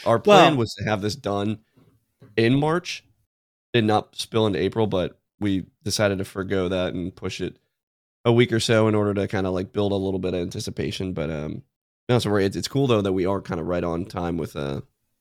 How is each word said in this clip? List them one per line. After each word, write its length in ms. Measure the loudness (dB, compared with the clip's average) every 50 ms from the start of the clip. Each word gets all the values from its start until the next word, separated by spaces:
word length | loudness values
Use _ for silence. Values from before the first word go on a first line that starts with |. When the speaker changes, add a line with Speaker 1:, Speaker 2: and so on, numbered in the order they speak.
| 0
Speaker 1:
our 120 | 0 0 2
plan 340 | 6 8 8 8 8 8
Speaker 2:
Well 60 | 6 2
Speaker 1:
was 160 | 0 -2 -4
to 100 | -6 -2
have 160 | -2 -2 0
this 140 | -2 -4 -4
done 420 | -4 -4 -4 -2 -2 -2 -2 -4 -6 _ _ _ _ _ _ _ _ _ _ _ _ -20 -6 _
in 180 | 2 2 4 2 2
March 460 | 2 0 0 -2 -4 -6 -10 -12 -14 _ _ _ _ _ _ _ _ _ _ _ _ _ 0
and 120 | 2 4
not 300 | 4 2 2 0 -4 _
spill 300 | -12 -10 -4 0 0 2
into 120 | 2 2 0
April, 280 | 0 0 0 0 0
but 320 | 0 0 -2 -2 -4 -6 _ _ _ _ _
we 240 | -2 -2 -2 -2 -4 -8 _ _
decided 360 | -8 -6 -2 0 0 0 0 -2
to 60 | -6
forgo 440 | -6 -8 -8 -4 -2 -2 -2 0 0
that 260 | -2 -2 -2 -2 -4
and 200 | -6 -6 -8 -10
push 260 | -10 -10 -10 -8 -6
it 160 | -8 -8 -10 _ _ _ _ _ _ _ _ _ _ _ _ _ 0
a 80 | 4
week 200 | 4 6 4 4
or 80 | 2 0
so 260 | 2 2 4 4 4
in 80 | 4 4
order 200 | 2 2 0 0
to 120 | -2 -2
kinda, 240 | -2 -2 -4 -2 -2
like, 220 | -2 -4 -6 -4
build 200 | -2 -2 0 0
a 40 | 0
little 240 | 0 -2 -2 -2 -2
bit 140 | -2 -2 -2
of 60 | -4
anticipation. 720 | -4 -6 -6 -8 -10 -8 -8 -6 -6 -6 -6 -6 -6 -6 -6
But, 160 | -6 -6 -6
um, 320 | -6 -6 -8 -8 -10 -12 -14 _ _ _ _ _ _ _ _ 0
no, 100 | 2 2
so 120 | 2 2
we're, 100 | 2 2
it's, 140 | 2 0 0
it's 120 | -4 -6 -4
cool, 180 | -2 0 2
though, 140 | 4 2 2
that 100 | 2 2
we 140 | 0 0 0
are 140 | 0 -2 -2
kinda 240 | -4 -6 -6 -6 -4
right 180 | -2 -2 -2
on 220 | -2 -2 -2 -4 -6
time 320 | -6 -6 -6 -4 -4 -4
with, 180 | -4 -6 -6 -6
uh, 260 | -6 -6 -6 -6 -8 -10 _ _ _ _ _ _ _